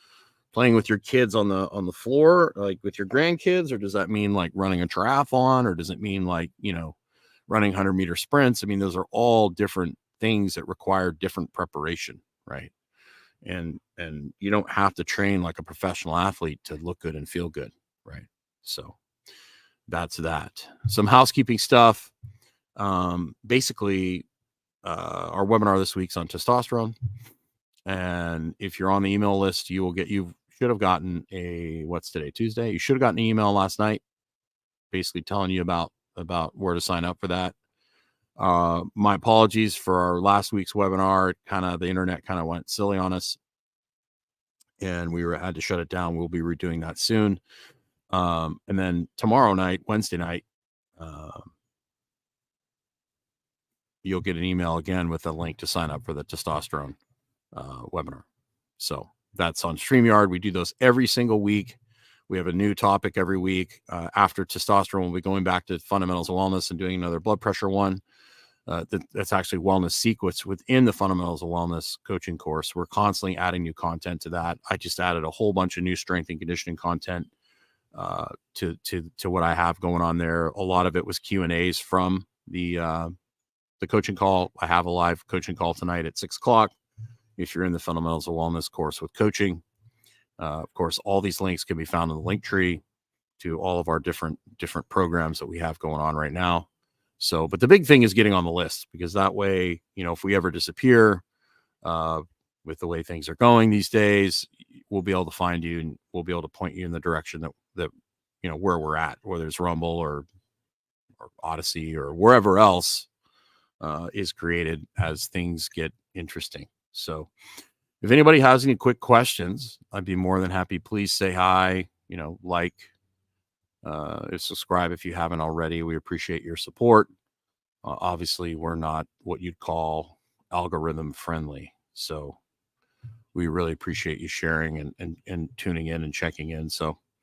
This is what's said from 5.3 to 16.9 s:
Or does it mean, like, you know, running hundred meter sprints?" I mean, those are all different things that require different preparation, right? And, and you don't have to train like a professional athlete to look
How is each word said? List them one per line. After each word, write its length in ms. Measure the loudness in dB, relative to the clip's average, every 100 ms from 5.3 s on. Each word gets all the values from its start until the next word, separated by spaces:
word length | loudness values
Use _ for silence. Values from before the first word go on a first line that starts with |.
| 2 4 4 2
Or 100 | -2
does 140 | -6
it 100 | -6
mean, 260 | -4 -2 -2
like, 260 | -2 -4 _
you 100 | -8
know, 240 | -6 -8 -14 _ _ _ _ -2
running 240 | 2 2
hundred 200 | 2 0
meter 220 | 2 0 -4
sprints?" 480 | 0 4 4 2
I 40 | -2
mean, 120 | -2
those 160 | -2 -2
are 120 | -4
all 380 | 0 4 6 4
different 480 | 2 -2 0 -4 -6 _ _
things 340 | 0 2 0 -4
that 140 | -10
require 420 | -6 -2 0 0
different 400 | -2 -6 -6 -8
preparation, 680 | -6 -6 -6 -6 -6 -8 -14 _ _ -14
right? 240 | -14 -14 _ _ _ _ -20 _ _ -10
And, 320 | -8 -8 -10 _ -14
and 340 | -12 -12 -14 -8
you 100 | -2
don't 220 | -2 0
have 240 | -2 -2 -2
to 80 |
train 400 | -6 -2 0 0
like 160 | -2 -6
a 40 |
professional 540 | -14 -6 -6 -4 -4 0
athlete 420 | 0 0 -8 -8
to 140 | -12 -10
look 220 | -8